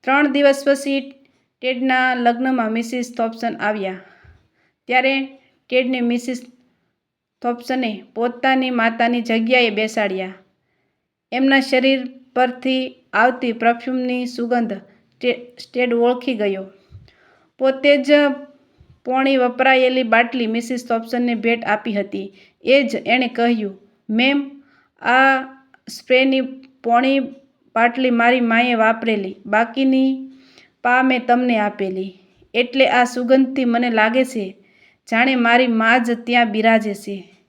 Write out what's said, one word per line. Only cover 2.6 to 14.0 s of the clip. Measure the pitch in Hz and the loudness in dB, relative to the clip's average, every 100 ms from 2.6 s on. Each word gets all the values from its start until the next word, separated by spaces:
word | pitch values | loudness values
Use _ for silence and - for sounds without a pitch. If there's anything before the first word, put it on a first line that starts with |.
| 220 | 0
મિસિસ | 220 233 254 240 - | -2 -4 -6 -6 -4
થોમ્પસન | 226 226 233 - | -6 -4 -8 -4
આવ્યા. | 208 214 190 185 - _ - _ _ _ _ _ - | -4 -4 -6 -8 -16 _ -20 _ _ _ _ _ -2
ત્યારે | 247 262 269 269 - _ _ _ | 0 2 -2 -6 -12 _ _ _
ટેડને | 254 247 254 | -2 0 -2
મિસિસ | 240 240 240 247 - _ _ _ _ _ _ _ _ _ | 0 -2 -4 -8 -10 _ _ _ _ _ _ _ _ _
થોમ્પસને | 240 240 - 262 233 196 - | -6 -6 -6 -4 -4 -6 -12
પોતાની | - 247 240 262 262 254 | -4 -4 -2 0 0 0
માતાની | 247 226 226 233 240 | 0 0 0 0 0
જગ્યાએ | 226 226 226 254 233 | -2 -2 2 2 2
બેસાડ્યા. | 208 220 220 202 190 185 185 _ _ _ _ _ _ _ _ _ | 0 -4 -2 -2 -4 -8 -12 _ _ _ _ _ _ _ _ _
એમના | 240 269 269 | 0 2 2
શરીર | 269 254 262 269 254 - _ 240 | 2 2 2 0 -4 -14 _ -2
પરથી | 247 247 262 262 254 - _ | -2 -2 -4 -4 -4 -12 _
આવતી | 214 240 254 240 | 2 2 0 -6
પરફ્યુમની | 226 233 233 262 254 | 0 0 0 -4 -4